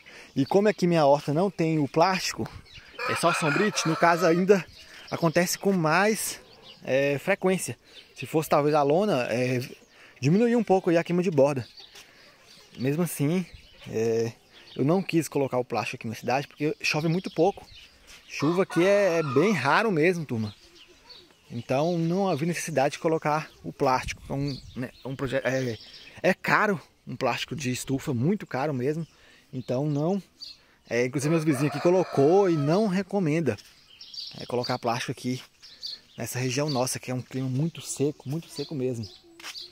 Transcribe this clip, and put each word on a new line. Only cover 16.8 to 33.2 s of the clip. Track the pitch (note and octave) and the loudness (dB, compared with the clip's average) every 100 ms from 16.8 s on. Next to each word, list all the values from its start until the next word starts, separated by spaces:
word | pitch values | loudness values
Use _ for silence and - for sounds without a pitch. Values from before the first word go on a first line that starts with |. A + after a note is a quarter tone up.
chove | - D#3 E3 | -2 0 0
muito | E3+ - | 0 -2
pouco. | - F3+ - - - - _ - - - | 2 2 0 -10 -20 -20 _ -20 -20 -16
Chuva | - C#3+ F3 | -4 0 0
aqui | F#3 E3 | 0 2
é, | F#3 G3+ G3 E3 | 4 4 4 2
é | |
bem | D#3 B2+ F#3+ | 2 2 4
raro | F3+ C3 E3 A3+ | 2 2 2 2
mesmo, | E3+ E3 F3 D3 | 2 2 2 -2
turma. | A#2 G#2+ - - - - - - - - _ - | -4 -4 -8 -20 -20 -20 -20 -20 -20 -20 _ -14
Então | A#2+ - C3 D#3+ F3 | -10 -2 0 0 0
não | E3 F3+ G3 | 0 0 0
havia | D3 E3+ | 0 -2
necessidade | E3+ - D3 C#3+ | -4 -2 0 0
de | - | 0
colocar | E3+ D#3+ D#3 D3+ D#3 - | -2 0 0 -2 -4 -12
o | - | -12
plástico. | - C#3 B2+ - - - | -2 0 0 -2 -10 -8
É | |
um, | C#3 C#3+ B2+ - A2+ | -6 -4 -6 -12 -10
né, | B2 - B2 | -10 -10 -12
um | C3+ | -8
proje-, | C3+ C3 | -4 -2
é, | B2 C3 B2+ A2 - - - - | -2 -2 -2 -6 -12 -20 -20 -2
é | F3+ | 0
caro | F#3+ - D#3 G#3 E3+ - _ - | 0 2 2 2 -2 -6 _ -14
um | C3 | -4
plástico | B2+ B2 - B2+ | -2 -2 -6 -6
de | B2 | -4
estufa, | B2 - C3+ - | -6 -4 -4 -2
muito | B2 C#3 G#3 - | 0 0 0 -4
caro | B2+ D3+ | -4 -2
mesmo. | C3+ B2+ D#3 D#3 _ - - _ | -2 -2 -2 -6 _ -20 -20 _
Então | C3 - B2 D3+ | -10 -4 -2 0
não, | C#3+ D#3 G3 - _ - - _ _ - | 0 0 -2 -6 _ -18 -18 _ _ -4
é, | A#2 B2+ | -2 0
inclusive | C#3 C#3+ | -2 0
meus | E3 | 0
vizinhos | D#3 B2+ C#3+ | 2 0 0
aqui | C#3+ | 0
colocou | F3 F#3 E3+ - C#3 F#3+ G3 | 2 2 2 4 6 6 4
e | D#3+ | 2
não | C#3+ F3+ A3 | 2 2 2
recomenda, | F3+ G3 G3+ | 0 -2 -2